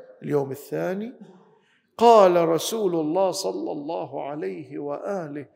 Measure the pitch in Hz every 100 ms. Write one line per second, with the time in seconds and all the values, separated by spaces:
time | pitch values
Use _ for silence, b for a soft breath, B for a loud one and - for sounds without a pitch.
0 | - - 147 143 135 131 - 151 175 190
1 | 226 294 b b b b b b _ -
2 | 233 220 185 175 165 160 - 226 196 165
3 | 151 180 190 165 185 196 302 156 143 180
4 | 147 143 139 151 190 180 131 151 143 143
5 | 202 196 151 147 135